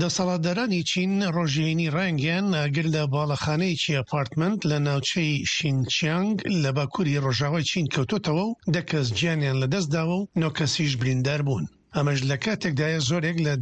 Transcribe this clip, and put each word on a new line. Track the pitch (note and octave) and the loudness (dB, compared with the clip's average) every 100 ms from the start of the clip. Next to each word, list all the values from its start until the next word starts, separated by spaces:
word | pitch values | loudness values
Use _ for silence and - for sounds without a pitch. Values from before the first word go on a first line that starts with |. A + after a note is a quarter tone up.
دەسەڵاتدارانی | E3+ - F3+ F3+ E3 F3 B3 F3+ E3 | 0 0 0 0 0 0 0 0 0
چین | - F#3 G3 G3+ E3 | 0 0 2 0 0
ڕۆژی | E3 C#3 D#3+ | 0 2 2
هەینی | D#3+ E3 D3 | 0 0 0
ڕایانگەیان | F#3+ D#3 D3 E3+ G3+ E3 | 0 0 0 0 0 0
ئاگر | D3 C#3+ D#3+ D#3 | 0 0 0 0
لە | D3 | 0
باڵەخانەیەکی | C#3 D3+ C#3 - D#3 F#3 E3 - D3 | 0 0 0 0 0 0 0 0 -2
ئەپارتمەنت | B2 D3+ C3+ D3+ E3+ G#3 E3 | 0 -2 -2 0 0 0 0
لە | D3 D3 | 0 0
ناوچەی | C#3 C#3 - D#3 C#3+ - | 0 -2 0 0 0 -2
شینچیانگ | - D#3 C3+ A#2+ - D3+ E3+ G3+ G#3+ - F#3+ | -2 0 0 0 0 0 0 0 0 0 0
لە | C#3 C3 | 0 0
باکووری | C#3+ - E3+ C#3+ C3+ | -2 0 0 0 0
ڕۆژاوای | A#2+ C#3+ E3 D#3 | 0 0 0 0
چین | - D3 | 0 0
کەوتۆتەوە | - B2+ G#3+ F3+ D#3 G#3 | 0 0 0 0 0 0
و | A#3 - | -2 0
دە | E3+ - | 0 0
کەس | D#3 B2+ G2 | -2 0 0
گیانیان | E3 D#3+ C#3+ C3 | 0 0 0 0
لەدەستداوە | C3 F3 D#3+ E3 D#3+ F3 | 0 0 0 0 0 -2
و | G3+ - | -2 0
نۆ | D#3 D3 | 0 0
کەسیش | D3 - D3+ C3 | -2 0 0 0
بریندار | B2+ C3 B2+ D3 | 0 2 2 0
بوون. | C#3+ A#2 D2+ - _ - | 0 0 -4 -10 _ -2
ئەمەش | C#3+ C#3 C3 | 0 2 0
لە | C#3 | 0
کاتێکدایە | G#3+ G#3 F#3 C#3 D3+ D#3+ B2+ | -2 -2 -2 0 0 0 0
زۆرێک | F3 D#3+ E3+ D3+ | 0 0 0 0
لە | C#3+ | 0